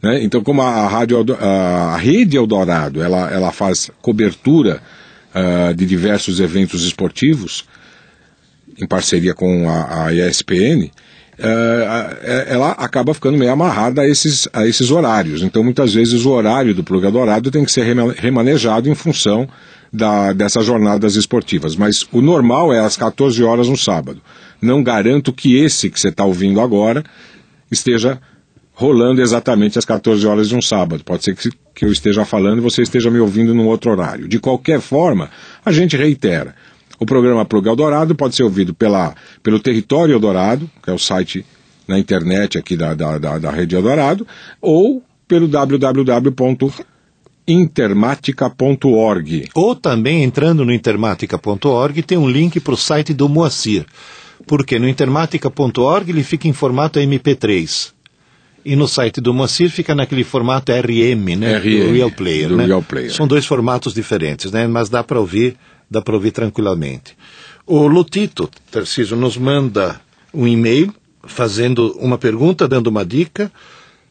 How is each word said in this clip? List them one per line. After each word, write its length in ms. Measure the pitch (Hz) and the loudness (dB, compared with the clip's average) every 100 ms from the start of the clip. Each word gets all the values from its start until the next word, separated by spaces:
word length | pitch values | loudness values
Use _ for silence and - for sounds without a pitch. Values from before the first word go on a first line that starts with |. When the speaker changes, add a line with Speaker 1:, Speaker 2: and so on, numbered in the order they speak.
Speaker 1:
Né? 200 | 104 135 | 0 0
Então, 180 | 110 123 | 0 0
como 200 | 104 143 | 0 2
a, 40 | 127 | 2
a 220 | 113 104 | 0 0
Rádio 280 | 107 117 120 | 0 2 2
Eldo-, 220 | 113 131 | 2 0
a, 540 | 101 95 92 87 85 | 0 0 0 0 0
a 20 | 82 | 0
Rede 400 | 101 190 226 139 | 2 4 4 2
Eldorado, 640 | 113 104 92 85 73 71 | 2 2 2 0 -2 -4
ela, 300 | 85 90 90 | -2 -2 -2
ela 220 | 92 92 | -2 -2
faz 380 | - 98 90 - - | -2 -2 -2 -6 -6
cobertura, 800 | - 107 107 - - 160 117 - - - - - _ | -4 0 0 0 2 4 4 0 -10 -20 -20 -20 _
ah, 380 | 92 92 87 87 | -4 0 2 0
de 140 | 85 92 | 0 0
diversos 540 | 92 98 101 - 90 | 0 0 0 -2 -2
eventos 440 | 92 90 92 87 | 0 0 -2 -2
esportivos, 800 | 87 - 92 - 135 156 90 - - - - - _ _ _ _ _ _ - - | -4 -4 -6 0 0 0 -4 -12 -14 -20 -20 -20 _ _ _ _ _ _ -20 -14
em 80 | 87 | -4
parceria 460 | 92 - 90 87 | -4 0 0 0
com 360 | 82 92 90 85 | -2 0 0 0
a, 380 | 82 80 82 80 | -2 -4 -4 -2
a 60 | |
E 60 | 85 | 0
S 220 | 90 82 | 0 -2
P 140 | - 90 | -2 0
N, 360 | 110 160 78 _ _ - _ - | 2 2 -2 _ _ -20 _ -8
eh, 480 | 110 113 117 117 113 | -4 0 0 0 -2
a, 280 | 117 98 - | -4 -6 -10
é, 240 | - 123 131 | -6 -6 -2
ela 220 | 127 143 | 0 0
acaba 420 | - 127 135 123 | -2 -4 -2 0
ficando 240 | 156 135 143 | 0 0 2
meio 140 | 123 | 2
amarrada 500 | 135 175 104 113 131 | 2 0 0 0 2
a 60 | 139 | 2
esses, 400 | 143 156 139 - | 2 0 -2 -4
a 140 | - 110 | 0 0
esses 240 | 113 123 | 2 2
horários. 520 | 156 151 110 82 78 | 2 2 0 0 -2
Então, 200 | 92 113 | -2 0
muitas 320 | 117 123 131 | 0 2 2
vezes, 300 | 104 117 120 | 2 2 2
o 60 | 123 | 2
horário 440 | 127 107 123 127 | 2 2 0 0
do 100 | 95 | 0
Plug 200 | 82 92 | 0 0
Eldorado 460 | 98 113 120 107 127 | 2 0 2 0 0
tem 140 | 147 | 0
que 80 | 143 | 0
ser 120 | - | 0
rema-, 300 | 117 120 120 - | 0 0 0 -2
remanejado 720 | 120 127 120 151 113 110 127 | -2 0 2 2 2 0 0
em 60 | |
função 540 | 147 165 147 107 104 135 - - - - | -2 -2 0 0 0 -2 -10 -20 -20 -14
da, 400 | 110 110 104 98 | -4 0 2 0
dessas 320 | 98 101 120 | 0 0 0
jornadas 520 | 110 120 104 101 107 101 | 0 2 2 2 2 0
esportivas. 600 | 104 120 - 87 78 80 | 0 -2 -2 -4 -4 -2
Mas 300 | 104 101 - | 0 -2 -2
o 100 | 120 | 2
normal 520 | 139 170 120 127 170 | 2 4 2 2 2
é 80 | 117 | 2
às 160 | 110 - | 0 0
quatorze 460 | 113 - 139 117 | -4 0 0 2
horas 260 | 117 117 123 | 2 2 0
no 80 | 135 | 0
sábado. 440 | - 87 67 - _ - - _ | -2 -2 -4 -14 _ -20 -20 _
Não 220 | 113 135 | 0 2
garanto 500 | 123 113 104 143 139 | 2 0 2 2 0
que 240 | 127 139 123 | -2 2 4
esse 340 | 151 - 95 | 4 0 -4
que 100 | - | -2
você 100 | 98 | -4
tá 140 | 82 | 0
ouvindo 360 | 98 90 98 101 | 0 0 0 2
agora 440 | 120 101 107 127 156 - - - _ _ _ | 2 2 2 -2 -6 -18 -20 -20 _ _ _
esteja 500 | 120 - 117 117 131 _ _ _ _ _ | -4 0 0 0 -4 _ _ _ _ _
rolando 460 | - 127 127 120 131 | -2 2 4 4 4
exatamente 580 | 123 120 117 110 107 117 | 2 0 0 2 2 0
às 60 | |
quatorze 420 | - 110 - 107 107 | -2 -2 2 2 2
horas 220 | 104 107 | 2 0
de 80 | 120 | 0
um 60 | |
sábado. 420 | 117 107 87 80 | 0 -2 -2 -4
Pode 180 | - 90 | -6 -6
ser 120 | - 92 | -4 -4
que, 140 | 120 - _ | -6 -8 _
que 100 | - | -4
eu 80 | 104 | -2
esteja 320 | 101 107 101 | 0 0 0
falando 340 | 104 110 98 110 | 0 0 2 2
e 40 | |
você 180 | 120 120 | 0 0
esteja 280 | 120 127 117 | 0 0 2
me 100 | 120 | 2
ouvindo 340 | 110 98 113 | 2 2 2
num 120 | 117 110 | 2 2
outro 240 | 110 120 | 0 0
horário. 360 | 101 87 - 78 | 0 -2 -6 -4
De 120 | 113 | -2
qualquer 420 | - 131 131 151 | 0 -2 0 -2
forma, 500 | - 139 170 110 76 - - - | 0 0 2 0 -4 -12 -20 -8
a 80 | - | 0
gente 240 | 160 180 | 2 2
reitera. 600 | 147 151 143 107 82 69 - - _ _ - | 2 0 2 0 -2 -4 -14 -20 _ _ -8
O 60 | |
programa 400 | 110 131 123 117 | 0 2 4 2
Plug 220 | 104 107 101 | 2 0 0
Eldorado 480 | 117 151 147 160 | 0 2 2 0
pode 220 | 160 135 - | 0 -2 0
ser 80 | |
ouvido 280 | 120 95 90 | 0 2 -2
pela, 420 | 85 110 98 82 - - - | 0 2 2 -2 -6 -20 -6
pelo 160 | - 110 | 0 0
Território 560 | 117 113 - 143 165 | 0 -2 0 2 4
Eldorado, 560 | 127 107 92 95 127 160 _ | 4 2 0 0 -2 -6 _
que 60 | - | -8
é 40 | |
o 60 | 92 | -4
site 460 | - 95 92 95 - _ _ _ - | -2 -2 -4 -6 -12 _ _ _ -4
na 120 | 95 | -2
internet 580 | 98 95 82 92 101 80 | 0 -2 0 -2 -2 -4
aqui 200 | - 87 | -4 -4
da, 180 | 80 | -2
da, 240 | 80 80 78 | -4 -4 -4
da, 200 | 76 78 | -4 -6
da 120 | 78 | -6
Rede 240 | 76 87 | -4 -2
Eldorado, 520 | 90 101 147 139 196 226 - - - | 0 0 2 0 -2 -6 -16 -20 -6
ou 420 | - 160 202 262 _ _ _ | 0 4 4 0 _ _ _
pelo 220 | 170 165 | 2 2
w 300 | 143 139 139 | 2 0 0
w 260 | 135 131 | 0 0
w 260 | 131 120 131 | 2 2 0
ponto 400 | 131 127 131 135 - - _ _ _ _ _ - | 0 0 0 -2 -4 -20 _ _ _ _ _ 0
intermatica 1000 | 170 165 - 113 98 113 139 - 131 127 | 2 2 2 0 2 0 -2 -6 -2 -4
ponto 420 | - 131 135 139 | 0 0 2 4
org. 560 | 110 110 98 76 80 65 | 4 2 0 -2 -6 -4
Speaker 2:
Ou 220 | - 202 | -2 0
também 480 | 247 165 117 113 160 | 0 -2 0 0 2
entrando 420 | 135 135 156 165 | 0 2 2 2
no 80 | 123 | 2
intermatica 640 | 120 - 104 110 92 101 85 | 0 0 0 -2 -4 -4 -6
ponto 320 | - 101 143 | -4 -2 0
org 320 | 120 139 147 | 0 0 -4
tem 140 | 160 180 | -2 0
um 140 | 139 | 2
link 300 | 127 170 165 | 2 0 0
pro 160 | - 123 | -4 -4
site 360 | - 151 151 | 0 -2 -2
do 160 | 139 143 | 0 0
Moacir. 560 | 151 160 - 113 101 73 - - - - - - | 2 0 -2 -2 -4 -4 -18 -20 -20 -20 -20 -4
Porque 320 | 147 135 120 | -2 0 0
no 100 | 123 | 0
intermatica 600 | 131 135 143 160 170 139 | 0 0 0 -2 -4 -6
ponto 320 | - 135 117 | -2 -2 0
org 260 | 127 185 175 | 0 0 -2
ele 140 | 165 | -4
fica 240 | 135 147 160 | -2 -2 -2
em 60 | |
formato 480 | 143 139 127 151 147 | -2 -2 0 0 0
M 180 | 139 139 | 0 0
P 160 | - | 0
três. 580 | 139 110 95 80 - - _ _ _ _ _ _ _ | 0 0 -2 -2 -6 -10 _ _ _ _ _ _ _
E 120 | 139 139 | -2 0
no 100 | 143 | 0
site 340 | - 120 120 | 0 -2 0
do 140 | 120 | -2
Moacir 360 | 123 131 - 175 | 0 -2 0 0
fica 220 | 160 165 | 0 -4
naquele 300 | 147 135 135 | -2 -2 -2
formato 480 | 127 135 120 131 131 | -2 -2 0 -2 0
R 300 | 123 123 113 117 | -2 0 2 2
M, 240 | 117 95 | 0 -2
né? 200 | 87 110 | -2 0
Speaker 1:
R 200 | 107 98 | 0 2
M, 100 | 107 | 2
Speaker 2:
Do 80 | 95 | 2
Real 160 | 120 123 | 2 0
Player, 360 | 110 92 78 78 | -2 -4 -2 0
Speaker 1:
do 80 | 90 | 0
Speaker 2:
né? 100 | 90 | 2
Speaker 1:
Real 140 | 92 | 0
Player. 320 | 82 - 123 | -2 -8 -6
Speaker 2:
São 140 | 120 151 | -4 0
dois 180 | 147 | 0
formatos 480 | 131 131 117 123 123 | 0 -2 0 -2 -4
diferentes, 600 | 104 107 104 78 73 95 | -8 -4 -4 -4 -6 -6
né? 160 | 107 117 | -4 -2
Mas 200 | 117 110 | -2 -2
dá 140 | 120 | -4
pra 160 | 113 127 | -2 -2
ouvir, 380 | 98 95 123 120 _ _ _ | -2 0 -2 -2 _ _ _
dá 100 | 110 | -6
pra 140 | - | -2
ouvir 160 | 110 104 | -2 -2
tranquilamente. 840 | 110 113 98 104 90 71 65 - _ - - - - - | -2 -6 -2 -2 -2 -6 -10 -18 _ -20 -20 -20 -20 -2
O 220 | 160 147 | 2 4
Lotito, 600 | 165 165 190 208 - 80 - _ | 4 2 -2 -4 -4 -8 -10 _
Tarcísio, 460 | 113 92 - 107 113 | -8 -6 -4 -2 0
nos 200 | 127 117 | -2 -2
manda 640 | 131 143 135 101 92 76 _ _ _ | -2 0 0 0 -2 -4 _ _ _
um 140 | 165 120 | -2 2
e-mail 480 | 117 117 131 190 - _ _ | 2 4 2 2 -2 _ _
fazendo 680 | - - 117 101 123 120 113 - | -16 -4 -4 0 0 0 0 -2
uma 180 | 127 123 | -4 0
pergunta, 520 | 123 110 151 185 160 | 0 2 0 2 0
dando 180 | 131 117 | 2 0
uma 180 | 107 | -2
dica 460 | 90 123 170 - 208 _ - - - _ _ | -2 -2 -4 -4 -8 _ -20 -20 -20 _ _